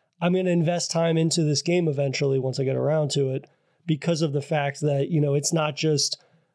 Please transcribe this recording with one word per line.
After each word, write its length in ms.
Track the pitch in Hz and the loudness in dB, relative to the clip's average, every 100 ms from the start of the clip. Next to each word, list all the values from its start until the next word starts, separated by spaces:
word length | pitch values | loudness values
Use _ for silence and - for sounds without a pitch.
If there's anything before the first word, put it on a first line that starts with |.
| _ - | _ -4
I'm 140 | 175 | 0
gonna 160 | 185 185 | 2 2
invest 420 | 175 165 175 - | 2 2 0 -2
time 240 | 165 165 165 | 0 2 2
into 260 | 165 170 | 2 2
this 200 | 151 139 | 2 0
game 260 | - 175 160 | 0 0 2
eventually 500 | 139 139 127 139 135 | 0 -2 0 0 0
once 220 | 131 127 | -2 -2
I 40 | |
get 120 | 131 127 | -2 0
around 340 | 135 156 147 | 0 0 0
to 180 | 143 135 | 0 -2
it, 180 | 135 - _ _ _ | -4 -8 _ _ _
because 380 | - 147 170 160 | -4 -2 0 0
of 100 | 160 | 0
the 100 | 143 | -2
fact 380 | - 151 143 139 | -2 -2 -2 -2
that, 260 | 147 139 139 | -2 0 0
you 120 | 160 | 0
know, 140 | 147 | 2
it's 180 | 143 143 | 0 0
not 220 | 165 151 | 0 0
just, 480 | 143 156 147 - - _ _ _ | 0 0 0 -2 -6 _ _ _